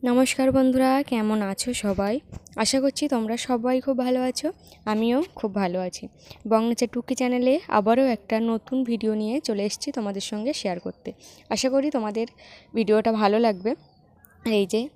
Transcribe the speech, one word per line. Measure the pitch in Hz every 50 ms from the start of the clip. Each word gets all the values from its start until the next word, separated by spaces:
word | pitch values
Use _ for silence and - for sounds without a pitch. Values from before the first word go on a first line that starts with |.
| -
নমস্কার | 247 247 247 262 254 - - 262 262
বন্ধুরা, | 262 269 269 262 254 254 262 262 262 269 285
কেমন | - 254 233 214 214 214 214
আছো | 208 196 196 - - 247 247
সবাই? | - - 208 196 185 196 202 220 285 - - - - - - -
আশা | - 226 - - 269
করছি | 262 277 262 - 302 294
তোমরা | 277 240 220 214 226 240
সবাই | - - 254 233 226 254 254 262
খুব | 254 277 269 240
ভালো | 247 254 254 254
আছো, | 254 254 247 - - 302 381 - - - - - -
আমিও | 214 214 214 226 233 240 269 339 381 -
খুব | - - 220 190
ভালো | 202 196 180 175 185
আছি। | 185 180 - - - - _ _ - - - - - 220
বং | 220 220 220
নেচার | 233 233 - 247 233
টুকি | - 240 240 - 262
চ্যানেলে | - 254 247 247 247 247 254 262 320 - -
আবারও | - 214 202 202 233 240 269 269
একটা | 202 190 - - 226 220
নতুন | 226 226 226 220 _ - - 262 262
ভিডিও | 240 233 220 233 220 214
নিয়ে | 214 214 214 233 294
চলে | - - 226 196 202
এসেছি | 214 - - - -
তোমাদের | 285 - 220 202 196 196 196
সঙ্গে | - - 214 214 247 302
শেয়ার | - - 202 180 175
করতে। | - - - _ _ - - _ - - - - - _
আশা | 208 214 - 262
করি | 254 269 269 302
তোমাদের | 294 262 220 214 208 220 226 233 - _ - - - - - _ -
ভিডিওটা | 226 226 185 214 214 214 208
ভালো | 190 214 214 202 208 220
লাগবে। | 240 233 208 180 185 220 277 - - _ _ _ _ _ _ _ _ _ _ _ -
আর | 226
এই | 220 208 196
যে | 185 - 214 240 302 _